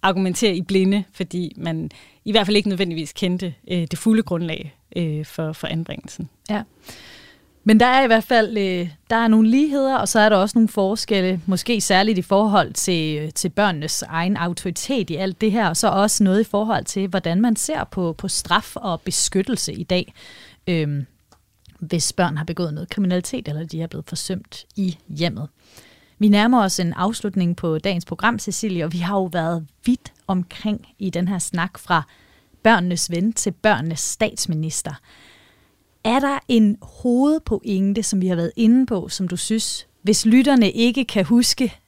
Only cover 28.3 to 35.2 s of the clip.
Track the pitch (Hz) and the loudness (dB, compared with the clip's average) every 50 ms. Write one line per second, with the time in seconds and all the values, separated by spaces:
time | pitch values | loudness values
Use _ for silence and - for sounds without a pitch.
28.3 | 240 214 - - 190 - - 214 185 170 156 160 165 175 170 175 202 196 190 180 | 0 0 -6 -8 -6 -4 -4 -4 -4 -2 -4 -4 -4 -4 -4 -2 -2 -2 -2 -2
29.3 | 160 175 160 165 170 170 160 143 _ _ _ - 247 - _ - _ _ _ - | -4 -4 -2 -2 -4 -4 -6 -10 _ _ _ 0 0 0 _ -16 _ _ _ -4
30.3 | 190 185 175 _ - - - - 214 - - _ _ _ 202 190 175 175 180 180 | -2 -2 -2 _ -10 -8 -4 -4 -4 -4 -8 _ _ _ -8 -6 -4 -2 -2 -2
31.3 | 202 180 - - - 170 165 190 _ - - - 180 160 147 _ _ _ _ _ | -2 -4 -4 -6 -4 -4 -4 -4 _ -12 -4 0 0 0 0 _ _ _ _ _
32.3 | _ _ _ _ _ _ _ 220 233 180 175 180 175 165 - - 170 170 185 220 | _ _ _ _ _ _ _ 4 4 4 4 0 -2 -2 -4 -4 -2 0 0 0
33.3 | 220 - - 208 180 _ - 214 208 117 143 165 160 143 - - - - 220 214 | -2 -2 -4 -4 -6 _ 2 2 2 2 0 -4 -6 -6 -6 -8 -2 -2 -2 -4
34.3 | - - - - 165 156 156 160 151 - - 165 147 - _ _ - _ | -2 -6 -6 -4 -4 -4 -4 -4 -6 -6 -8 -8 -10 -12 _ _ -20 _